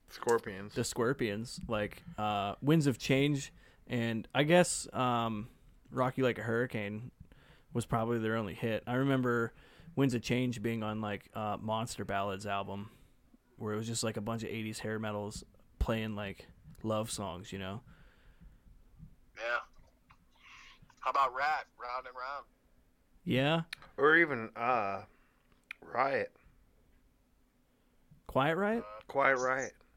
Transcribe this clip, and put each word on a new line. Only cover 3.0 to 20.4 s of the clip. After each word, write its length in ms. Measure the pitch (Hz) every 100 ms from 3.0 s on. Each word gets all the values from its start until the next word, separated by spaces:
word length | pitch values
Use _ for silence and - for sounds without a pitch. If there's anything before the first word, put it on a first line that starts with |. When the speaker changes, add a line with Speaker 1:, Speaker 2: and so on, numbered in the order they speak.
| - 135 143 143 - - - - -
Speaker 2:
and 400 | 123 117 113 - 131
I 80 |
guess, 440 | 151 175 175 - -
um, 560 | 117 127 120 113 107 113 - - - -
Rock 260 | 120 127 131
You 60 |
Like 160 | 127 110
a 20 |
Hurricane 680 | 113 113 123 110 104 107 123 - - - - - -
was 140 | 120 -
probably 320 | 117 113 117
their 180 | 110 113
only 200 | 101 -
hit. 260 | 117 107 -
I 80 | 123
remember 580 | 139 131 123 120 117 - - - - -
Winds 200 | 135 117
of 80 |
Change 360 | - 123 127 110
being 180 | 117 113
on, 200 | 107 107
like, 280 | 107 101 - 113
uh, 220 | 107 101
Monster 420 | 110 110 117 -
Ballads 440 | 98 98 101 98 104
album, 420 | 98 98 98 104 - - _ - - _ -
where 180 | 107 107
it 20 |
was 80 | 113
just, 180 | 117
like, 140 | 117 107
a 40 |
bunch 200 | 104 113
of 80 | 110
eighties 300 | 113 110 107
hair 180 | 107 110
metals 460 | 110 104 104 - - - - -
playing, 380 | - 113 110 104
like, 320 | 101 95 - - - -
love 300 | 110 107 113
songs, 400 | - 98 87 -
you 60 | 98
know? 220 | 95 98 - - - - - - - - - - - - - - - -
Speaker 3:
Yeah. 220 | 117 120 - - - _ - - _ _